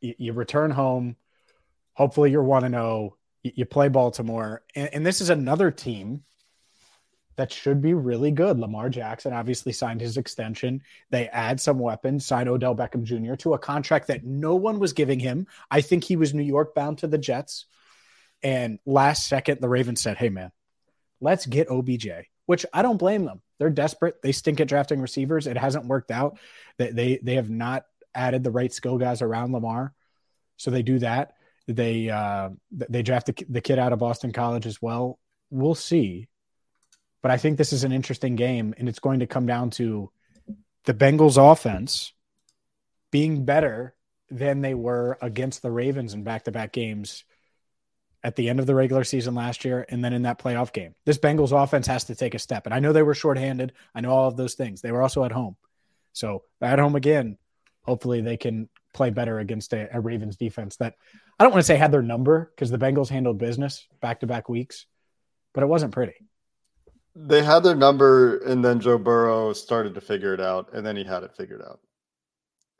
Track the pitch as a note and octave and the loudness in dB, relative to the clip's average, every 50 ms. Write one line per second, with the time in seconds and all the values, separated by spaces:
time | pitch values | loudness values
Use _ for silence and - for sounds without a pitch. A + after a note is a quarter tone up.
0 | - A#2 A#2 - B2 A#2 A2+ A#2+ A#2 - - D3 D3+ D#3 C#3 C3+ C#3 C3 B2+ B2+ | -12 -12 -10 -8 -8 -8 -6 -6 -6 -2 0 0 2 2 0 0 0 0 0 0
1 | B2 A#2+ A#2+ - _ _ _ _ _ _ _ _ _ _ _ _ _ _ _ - | -2 -6 -8 -12 _ _ _ _ _ _ _ _ _ _ _ _ _ _ _ 0
2 | C#3+ C#3 - - D3 C#3+ C3+ D3+ C3+ C3 C3+ C3 B2+ B2+ B2 A#2+ A#2 A2+ A2+ A2 | 0 2 4 4 4 4 4 4 4 4 4 2 2 0 -2 -2 -2 -2 -2 -4
3 | G#2+ G2+ - _ _ _ _ _ - B2+ - - B2 - - C#3+ C#3+ C#3+ C3 C3+ | -6 -8 -10 _ _ _ _ _ -12 -10 -6 -6 -6 -2 2 2 4 4 4 4
4 | B2 B2 A#2+ - A#2 A2+ A2+ A2+ A2 G#2+ A2 A#2 - _ - C#3+ C#3 D3+ - D3 | 2 2 0 -4 -6 -6 -6 -6 -6 -8 -10 -12 -16 _ -10 -10 -8 -6 -6 -2
5 | D#3 F3+ F#3+ - F#3+ E3+ F3 D3+ C3+ B2+ D3+ E3 G3 F3 - - - B2+ A#2 G2+ | -2 -2 0 0 0 2 2 2 2 0 2 2 2 2 0 -2 -6 -10 -10 -8
6 | F#2+ G#2 B2+ D3 - _ _ _ _ _ _ _ _ _ _ _ _ _ _ _ | -10 -10 -12 -12 -14 _ _ _ _ _ _ _ _ _ _ _ _ _ _ _
7 | _ _ _ _ _ _ _ - C3+ A#2+ - - - C#3+ C#3+ C#3+ C#3 D#3+ F3 E3+ | _ _ _ _ _ _ _ -8 -8 -8 -8 -6 -2 0 0 2 2 2 0 0
8 | C3 B2 A#2+ A#2 C3+ D3+ D3+ C#3 E3+ G3+ F3+ B2 A2+ G#2+ G#2+ G#2 A2+ C3 B2 A#2+ | 0 -2 -2 0 0 0 2 2 2 2 2 0 -2 -4 -6 -6 -6 -6 -6 -6
9 | A2+ G#2+ A2+ - - C#3 A#2+ A#2 A2+ A#2+ B2 - - C3 A#2+ - C3 A#2+ A#2 A2+ | -8 -10 -10 -8 -8 -6 -6 -4 -4 -4 -6 -4 -6 -6 -6 -4 -6 -6 -4 -6
10 | A#2 A#2 A2 C3+ B2+ - - - A2+ A2 A2 - - B2+ B2+ C3+ - _ - - | -6 -6 -4 -6 -6 -6 -8 -8 -8 -8 -8 -6 -6 -6 -6 -6 -8 _ -20 -20
11 | _ _ B2+ B2 A#2+ A2+ - A#2 A2+ A2+ C3 C3+ - D#3 C#3+ C3 B2 A#2+ A2 - | _ _ -4 -4 -4 -4 -4 -4 -4 -2 -4 -2 0 0 0 0 0 -4 -4 -4
12 | - C3 C#3 C#3+ C3 - C3+ B2 B2 B2 B2 B2+ B2 B2+ A#2+ A2 B2 A2+ - B2 | -4 -2 -2 -2 -2 -2 -2 -2 0 0 0 0 0 -2 -2 -2 -4 -4 -6 -6
13 | A#2 A2 B2 A2+ A2+ A#2 C3+ C3+ - D#3+ D3+ C3+ - - C#3+ D3+ C#3 - E3 C#3+ | -6 -4 -6 -6 -4 -6 -8 -4 -2 -2 -2 -2 -2 -4 -6 -6 -2 0 0 0
14 | - - C3+ - - B2 C3+ C#3 D3+ D#3 F3 F#3 F#3+ A3 A3 G#3 G3 E3+ C#3 - | 0 -2 -4 -6 -6 -8 -6 -4 -2 0 0 0 0 -2 -2 -2 -2 -2 0 0
15 | D3 C3 C#3 B2+ B2 C3 B2 D#3 F#3+ - - - - - - D3+ C#3+ - F3+ F3 | 0 0 0 0 -2 -2 -4 -4 -6 -8 -12 -20 -12 0 2 2 2 4 2 0
16 | E3 - F#3 E3 D#3+ D3 C#3+ D3+ D3 C#3+ C#3 D3 D#3 D3+ - D3+ C#3+ D3 D3+ C#3+ | 0 0 0 2 2 2 0 -2 -2 0 0 0 0 0 -2 -2 -2 -2 -4 -6
17 | - D#3 D3+ D3+ C3 - B2 B2+ C#3+ - - - - - _ _ _ _ _ _ | -2 -2 -2 -2 -2 -2 -4 -4 -6 -10 -14 -16 -16 -20 _ _ _ _ _ _
18 | _ _ _ _ _ _ _ _ - C#3 C3 B2+ B2 A2+ A2 G2+ - C#3 C3+ C#3 | _ _ _ _ _ _ _ _ -4 -2 -2 -2 -2 -4 -6 -8 -4 2 4 4
19 | C3+ C#3+ D3+ - - - D3 C3+ - - C#3+ - C3 B2 B2 B2 C3 A#2+ A#2+ - | 6 4 4 2 -2 -2 -2 -2 0 0 -2 0 0 0 2 2 2 0 -2 -4
20 | - A#2 G#2 - B2 A2+ G2 F#2+ F#2 F#2 - _ _ _ _ _ _ _ _ _ | -4 -4 -2 -2 -2 -2 -2 -4 -8 -12 -16 _ _ _ _ _ _ _ _ _
21 | _ _ _ _ B2+ D3 F#3+ F#3 - C3+ A#2 C#3+ E3 - C3 B2+ B2 B2+ B2 A#2 | _ _ _ _ 0 0 0 0 -2 -2 0 0 0 0 0 -2 -2 -2 -2 -4
22 | A2 G#2 E2+ E2+ - - _ _ _ - F3+ F3 - - - D#3+ G#3 B3+ A3+ F#3 | -4 -8 -10 -12 -14 -18 _ _ _ 0 0 0 0 -2 -2 0 2 2 2 2
23 | F3 F#3 G#3+ G#3 F#3 B2+ F#2+ F#2+ - _ _ - - D#3+ D3+ C#3+ C#3+ D#3 - - | 2 0 0 0 -2 -4 -6 -12 -18 _ _ -2 0 0 2 0 0 -2 -2 -2
24 | - E3+ - - - C3+ C3+ - - D#3+ D3+ C#3+ D#3 C3+ C#3 C#3+ C#3 - D3+ C#3 | -2 -2 -2 -2 -4 -2 -2 0 -2 -2 0 0 0 2 2 0 0 0 -2 -4
25 | C3 B2+ - C#3 C3+ C3+ D#3+ D#3 D3 C#3+ A#2+ B2 B2 C#3 C3 D3+ A#2+ B2 C3+ C3 | -4 -4 -4 -4 -2 -2 -2 -2 -2 -4 -4 -2 -2 -2 -2 -4 -4 -2 -2 -2
26 | - - A#2 A#2+ C3+ D3 G3+ - - - - - - - _ - B2+ A#2 A#2+ A#2 | -2 -4 -4 -2 -2 -2 -4 -8 -16 -20 -20 -20 -20 -14 _ -4 -4 -2 -2 -2
27 | A#2+ B2+ B2+ B2+ - B2+ B2 C3 A#2 G#2+ A2+ A2+ A#2 A#2+ C3 C#3 - _ _ _ | 0 0 0 -2 -2 -2 -2 0 -2 -2 -4 -4 -4 -4 -4 -6 -8 _ _ _
28 | _ _ - A#2+ B2+ B2+ B2 B2+ B2+ B2+ A2 B2 B2+ B2 - - - B2+ B2+ B2 | _ _ -8 -4 -2 0 0 0 -2 -2 -2 0 -2 -2 -4 -6 -6 -4 -2 0
29 | B2 B2 B2 A2+ B2 A2+ A2+ A#2 A#2+ B2 B2+ A#2+ A2+ A2+ A2+ A#2+ C3 C#3 - _ | 0 -2 -2 -2 -2 -2 -2 -4 -4 -4 -4 -4 -4 -4 -4 -4 -6 -8 -10 _
30 | _ _ _ _ _ _ _ _ _ _ _ - - C3+ B2 B2+ A#2 A#2+ C3 B2+ | _ _ _ _ _ _ _ _ _ _ _ -10 -6 -2 -2 -2 0 0 0 0
31 | B2 A#2 A#2 C3 D3 - _ _ _ _ _ _ _ - A#2 A#2 A#2+ A#2 A2+ A2+ | 0 0 -2 -2 -4 -4 _ _ _ _ _ _ _ -8 -4 -2 -2 0 0 -2
32 | A2+ A2+ G#2+ G#2+ G#2+ G2+ G2+ G2 G2 F#2+ F#2+ - _ _ A3+ D#3 B2 - A2+ B2 | -2 -2 -2 -4 -4 -4 -4 -4 -6 -8 -10 -14 _ _ -12 -12 -8 -6 -4 -4
33 | A#2 A#2+ B2+ B2 - - B2 - F#3 - B2 A#2 - - C#3 B2+ B2 B2+ B2 A2 | -2 0 0 0 -2 -4 -6 -8 -8 -6 -6 -4 0 0 0 2 2 0 0 0
34 | A#2+ A#2 A#2+ - - B2 A2 B2 A#2+ A#2+ A#2 A#2+ G#2+ A2+ G#2 - - A#2 A2+ A#2+ | 0 -2 -2 -4 -6 -6 -6 -4 -4 -2 -4 -4 -6 -8 -10 -8 -8 -6 -4 -4
35 | B2 B2+ - - _ _ _ _ _ _ C#3+ C3 C3+ D#3 E3 - - - E3+ E3 | -4 -6 -6 -10 _ _ _ _ _ _ -4 -2 0 0 0 -2 -2 0 2 2
36 | B2 F#2+ F2+ F2+ A2 - _ _ _ _ _ _ _ _ _ _ _ _ _ _ | 2 0 -2 -8 -12 -16 _ _ _ _ _ _ _ _ _ _ _ _ _ _
37 | _ _ _ _ - C3 C3 A#2+ - D#3 D3+ C#3 D3+ - D3 C3 B2+ C3+ C3 C3 | _ _ _ _ 0 0 0 2 2 0 2 2 0 0 0 0 0 0 0 -2
38 | C3 - B2+ - - C3 B2 A2+ A#2+ B2+ B2+ A#2+ A2 G#2+ A2 - B2+ B2 A2 - | -2 -4 -6 -6 -4 -4 -2 0 0 0 0 -2 -2 -4 -6 -6 -6 -6 -6 -4
39 | - C#3 C3+ B2+ B2 A#2 - C#3 B2+ A#2+ B2 A#2+ B2 A#2+ - - A#2+ A2+ A2 G#2 | -2 -2 0 0 -2 -2 -2 -2 -2 -2 -2 -2 -2 -4 -4 -4 -4 -4 -4 -4
40 | G2 - - _ _ _ _ _ _ - G#3+ - _ _ _ _ _ - B2 G#2 | -6 -10 -14 _ _ _ _ _ _ -18 -18 -18 _ _ _ _ _ -4 2 4
41 | C#3 C3+ D3 D3+ D#3 D3+ B2+ C#3 C3+ D3 D#3+ - - B2 G2+ F#2 A2 C3+ - - | 4 6 6 8 8 8 10 10 10 10 10 10 6 0 -2 -2 -4 -6 -6 -8
42 | - - - _ _ _ _ _ _ _ _ _ _ _ _ _ _ _ _ _ | -8 -10 -14 _ _ _ _ _ _ _ _ _ _ _ _ _ _ _ _ _
43 | _ _ - C#3+ D3+ D#3+ D#3 C#3+ C3 C3+ C#3+ D#3 D#3 C#3 A2 A2 B2 B2+ - _ | _ _ 0 2 2 2 0 0 0 2 4 4 4 2 0 -4 -6 -10 -12 _
44 | _ _ _ _ _ _ C3+ A#2+ C3+ C#3+ C#3 C#3 C#3 C3+ C3 A#2+ A#2 A#2+ B2 A#2+ | _ _ _ _ _ _ -8 -4 -2 0 0 0 -2 -2 -4 -2 -2 -2 -2 0
45 | A#2+ B2 C3 - B2+ A#2+ G#2+ A#2+ B2+ C3+ C3 - - B2+ A#2 A#2+ B2 C3+ C3+ C#3 | -2 -2 -4 -4 -6 -6 -6 -4 -6 -6 -6 -8 -8 -6 -4 -2 -2 -2 -2 -4
46 | B2 A2+ G2+ G#2 G2+ A2+ A2+ A2 - - G#2+ A2+ A2 G#2 - B2+ A#2 A2 G#2+ G#2 | -6 -8 -8 -10 -8 -8 -8 -6 -8 -8 -8 -6 -8 -6 -6 -6 -6 -4 -6 -8
47 | G2+ G2+ - - - _ _ _ _ _ _ _ _ _ _ _ _ _ _ _ | -10 -10 -14 -16 -20 _ _ _ _ _ _ _ _ _ _ _ _ _ _ _
48 | _ _ _ _ - A#2+ - - A#2+ A#2 B2 C3 C3 B2+ C#3 C3 C3+ B2+ C3 C3+ | _ _ _ _ -10 -8 -4 -4 -2 -2 0 0 2 2 4 4 4 4 2 0
49 | B2 - - C3 A#2 B2 B2 A#2+ A#2+ B2 A#2+ - - C3 B2 B2 A#2+ - B2+ A#2+ | 0 0 -2 -4 -2 -2 -4 -4 -4 -6 -6 -6 -6 -4 -4 -4 -4 -6 -6 -4
50 | A#2+ B2 B2 B2 B2 A#2+ A#2+ - - C3 A#2+ A#2+ B2 A#2 - G#2+ F#2 E2 - _ | -4 -2 -2 -2 -2 -2 -4 -4 -4 -4 -2 -2 -2 -4 -6 -8 -10 -10 -14 _
51 | _ D3 D3+ C#3 - D3 D3+ D#3 D3 B2+ C#3 C#3+ C#3 C#3 - C#3 A#2+ - C3 B2 | _ 0 2 2 2 2 4 2 2 4 4 4 4 4 2 0 0 0 -2 -4
52 | - - A#2 - C3 A#2+ - A2 - - A#2 A2 - A2 A2 C3 C#3 D3+ D3+ D#3 | -4 -6 -6 -6 -4 -4 -4 -6 -8 -8 -8 -8 -6 -4 -2 0 2 4 6 6
53 | D#3 D3 C#3+ - - D#3 C#3 C3 C3 C3+ C3 B2+ B2+ B2+ - _ _ _ - A#2 | 6 4 2 2 0 0 0 0 0 -2 -4 -4 -6 -6 -8 _ _ _ -10 -6
54 | A#2+ B2 C3 C3 C3 C3 A#2+ B2 C3 A#2+ - - C3+ A2+ G2 F#2+ - A#2+ A#2 B2 | -2 2 4 4 4 2 0 -2 -4 -6 -6 -6 -6 -8 -8 -8 -8 -4 -2 0
55 | C3 C3 - D3 C3 B2 A2 B2+ B2 G2+ F#2 - _ _ _ _ _ _ _ _ | 0 0 0 0 -2 -2 -2 -4 -6 -6 -8 -14 _ _ _ _ _ _ _ _
56 | _ _ _ - - A2 G2+ F#2 - _ _ _ - B2 C3+ C#3 D3 C#3+ D3 C#3+ | _ _ _ -10 -8 -6 -6 -8 -10 _ _ _ -2 2 4 4 4 4 2 2
57 | C3 D3 D3+ D3 B2 A2+ G2+ - _ _ _ _ _ _ _ _ _ - B2+ - | 2 2 2 2 2 -2 -8 -12 _ _ _ _ _ _ _ _ _ -4 -4 -4
58 | - B2 B2 A#2 A2 A#2 A#2 A2 - B2 A2+ A2 A2 - _ _ _ _ _ - | -2 -2 -2 -2 -2 -4 -4 -4 -4 -4 -4 -6 -8 -10 _ _ _ _ _ -2
59 | C3+ B2 G#2 A#2+ A#2+ A2+ A2 G#2+ G#2+ F#2+ A2 G#2+ G2+ - - A2 G#2+ - - A#2+ | -2 0 0 -2 -4 -4 -4 -6 -6 -6 -6 -8 -8 -6 -6 -6 -6 -6 -6 -6
60 | A2 A2+ A#2+ A2 G#2 G#2+ G2 - A#2+ A2+ - - G#2+ G2 - - A#2+ A2+ - _ | -6 -4 -6 -6 -6 -8 -8 -8 -8 -8 -8 -8 -12 -12 -8 -8 -8 -8 -8 _
61 | _ _ - - _ _ _ - G#3 C4 G#3+ F#3 D#3+ - E3 C#3 D#3 D3+ C#3+ C#3+ | _ _ -20 -20 _ _ _ 6 6 6 8 6 6 6 6 6 6 6 6 4
62 | A#2+ A2+ A#2+ A#2 B2+ C3+ D#3 D#3+ E3 - _ - C#3 A#2 B2 A#2 B2 C3+ C#3 C#3+ | 2 2 0 0 4 4 4 4 2 -2 _ -6 -4 -4 -2 0 0 0 2 0
63 | C#3 B2+ C#3 C3 B2+ B2 A2+ G2 A#2 A#2 A#2+ A#2+ C#3 C#3+ C#3 - - _ _ _ | 0 -2 -2 -2 0 0 0 -2 -2 -4 -4 -4 -4 -6 -6 -10 -16 _ _ _
64 | - A#2+ A#2 - - A#2 A#2+ A#2 - - A#2+ A#2 B2+ - - - - _ _ _ | -6 -6 -6 -6 -6 -6 -6 -6 -6 -6 -6 -6 -6 -8 -12 -18 -20 _ _ _
65 | _ _ _ _ _ _ _ _ _ _ - C3+ C#3 C#3 D#3+ E3+ D#3 A#2+ G2 B2+ | _ _ _ _ _ _ _ _ _ _ -2 0 2 2 4 2 2 0 -2 -4
66 | B2 F#2+ - - - _ _ _ _ _ _ _ _ _ _ _ _ _ _ _ | -4 -4 -6 -12 -20 _ _ _ _ _ _ _ _ _ _ _ _ _ _ _
67 | _ _ _ E3 D#3 C#3+ D#3 D3+ D3 D3+ D#3 E3+ E3+ F#3 E3+ C#3+ C3+ C#3 C#3+ C3+ | _ _ _ -16 0 4 6 6 8 8 8 8 8 6 6 8 8 8 8 8
68 | C#3 C3+ C3 C3 B2+ A#2+ A2+ - - C3 B2+ B2+ B2 B2 A#2+ A#2+ G#2 B2 A#2+ A#2 | 8 8 10 10 8 8 6 2 0 0 0 4 4 4 4 4 4 4 2 4
69 | G2 A#2 A#2 A#2 A#2 A#2 A2+ A2+ A2 A2 G#2 - - - A#2+ A#2 A2 G#2 F2+ G2 | 4 4 4 4 4 4 2 2 0 0 -2 -4 -4 -2 -2 -2 -2 -2 -6 -10
70 | - - G#2+ G2 G2 G2 F#2+ F#2 F#2 F#2 F#2 F#2 F#2 - - A#2 G#2 G#2+ G#2 G2+ | -6 -6 -4 -4 -2 -2 -2 -2 -2 -2 -2 -4 -4 -8 -10 -8 -8 -6 -6 -6
71 | G2 F#2+ F#2 F2+ F2+ F#2 - - - - A2 - - - - - _ _ _ _ | -6 -6 -6 -8 -8 -10 -14 -14 -14 -14 -14 -16 -18 -18 -20 -20 _ _ _ _
72 | _ _ _ _ _ _ _ _ _ _ _ _ _ _ _ _ | _ _ _ _ _ _ _ _ _ _ _ _ _ _ _ _